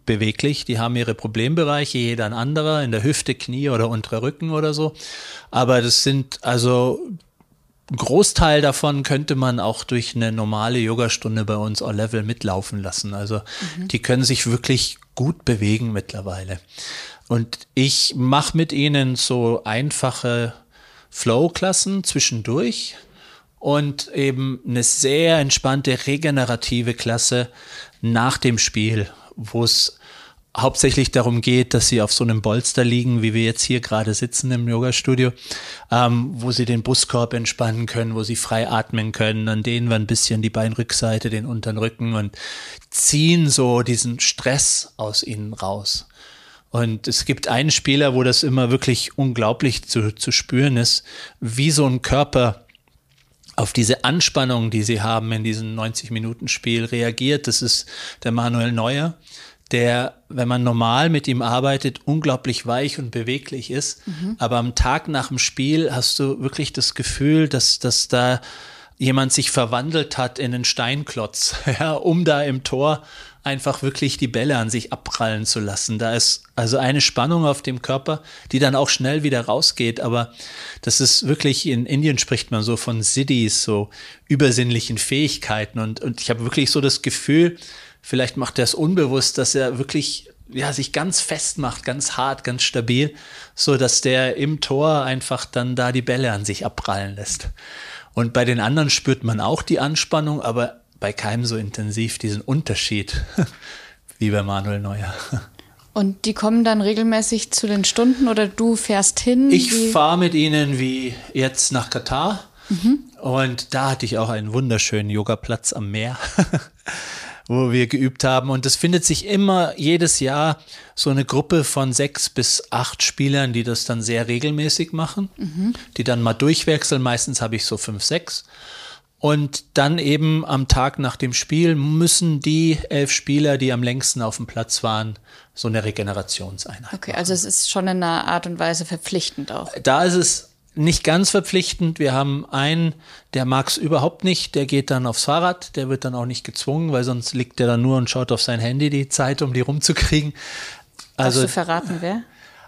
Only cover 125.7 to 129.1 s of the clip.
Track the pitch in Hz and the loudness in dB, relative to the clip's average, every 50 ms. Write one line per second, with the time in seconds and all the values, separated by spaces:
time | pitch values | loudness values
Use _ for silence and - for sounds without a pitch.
125.7 | 240 - - - - - 117 123 120 120 117 113 113 - 139 151 160 - - 165 | -2 -4 -8 -10 -6 -2 0 0 2 2 2 2 2 2 4 4 4 2 2 2
126.7 | 151 143 - - 147 131 127 127 120 113 - 139 127 - 120 110 113 107 - - | 0 0 0 0 0 0 0 0 0 0 -2 -2 -4 -2 -2 -2 -2 -4 -4 -4
127.7 | 110 104 - - 107 101 - - 151 170 - - - - - - - - - - | -4 -4 -4 -6 -6 -4 -2 -2 -2 -2 -4 -6 -10 -10 -10 -14 -20 -20 -20 -18
128.7 | - - - - - - _ _ | -18 -18 -18 -18 -20 -20 _ _